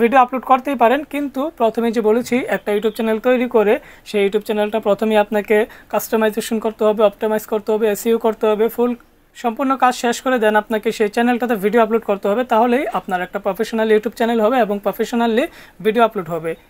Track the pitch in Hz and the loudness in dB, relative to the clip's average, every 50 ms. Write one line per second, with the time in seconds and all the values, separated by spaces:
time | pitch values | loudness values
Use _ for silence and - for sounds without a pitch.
0 | 233 233 254 269 247 247 269 254 - - 262 262 247 285 277 240 240 226 254 294 | 2 4 4 4 4 2 0 -2 0 0 0 0 0 -2 0 2 4 4 4 2
1 | 294 - - 285 294 269 - 262 277 330 - - 233 220 220 240 233 233 208 240 | -2 -4 -6 -6 -6 -6 -4 -6 -6 -6 -2 0 0 0 0 0 -2 -2 0 0
2 | 208 214 214 247 240 - 240 254 - - 196 196 - 214 208 214 202 220 208 - | 2 2 2 0 0 0 -2 -2 0 -2 -4 -4 -2 -2 -2 -2 -2 -2 -2 -2
3 | 226 220 220 220 214 254 254 247 254 240 247 226 202 202 233 294 - - - - | -2 -2 -2 0 2 2 2 2 2 2 2 2 4 4 2 0 -2 -8 -20 -20
4 | - - - 208 202 196 202 208 202 - 214 208 208 208 220 220 - 214 202 - | -12 -6 -2 0 0 0 0 -2 -4 -2 -2 -2 -2 -2 -2 -2 0 0 0 2
5 | 226 220 214 208 208 208 220 208 202 - 208 214 226 - - - - - - 208 | 2 2 2 2 2 2 0 -4 0 2 2 2 0 0 -6 -14 -10 -6 -6 -4
6 | - - 240 220 220 220 214 226 - - 233 214 208 220 208 - 214 214 208 214 | -4 -2 0 0 0 0 0 -2 -4 -4 -4 -4 -4 -4 -2 0 0 0 2 4
7 | 220 202 - - 226 214 214 214 - - 226 214 - - 214 214 226 214 202 196 | 2 2 2 0 -2 -2 -2 -2 -2 -4 -6 -4 -2 -2 -2 0 0 0 -2 0
8 | - 233 226 233 240 226 214 - - 214 214 196 220 226 - - 240 247 240 - | 0 0 0 2 0 -2 -2 0 0 0 2 2 0 0 0 0 -2 -2 -2 -6
9 | _ _ _ _ _ _ _ - - 233 220 254 277 262 269 262 262 247 247 - | _ _ _ _ _ _ _ -8 -6 -6 -4 -2 -2 -2 0 2 2 2 2 0
10 | - 240 226 - - 262 254 240 214 214 208 214 208 - 226 214 - 233 214 - | -2 -2 -2 -2 -2 -2 0 2 2 2 2 2 0 0 -4 -4 -2 -2 -2 0
11 | 214 208 - 240 240 240 247 220 247 233 240 196 185 208 208 240 226 202 226 226 | -2 0 0 0 0 2 0 0 0 -2 -2 0 0 2 2 2 2 2 0 -2
12 | - - 202 196 - 202 208 240 254 247 240 220 240 247 240 269 311 - - 185 | -2 -2 -4 -2 -2 -2 0 -2 -2 0 2 2 2 2 2 0 -2 -4 -6 -6
13 | - - 185 180 180 - - 196 202 202 185 - 220 - 233 220 220 220 214 214 | -4 -4 -4 -4 -4 -6 -8 -6 -4 -4 -4 -4 -4 -4 -2 -2 2 2 2 2
14 | - 233 - - 233 226 240 226 214 214 262 254 220 196 208 202 - 202 190 - | 0 -2 -4 -2 -2 0 0 2 2 2 2 2 2 0 -2 -2 -4 -4 -4 -4
15 | 220 - 240 233 233 233 220 233 311 - - - - - - - 175 220 214 240 | -4 -2 -2 0 0 0 0 0 -2 -2 -6 -12 -20 -20 -12 -6 -2 0 2 2
16 | 233 214 - 202 170 156 170 165 165 160 165 - _ _ | 2 2 0 -4 -8 -6 -6 -6 -6 -6 -8 -10 _ _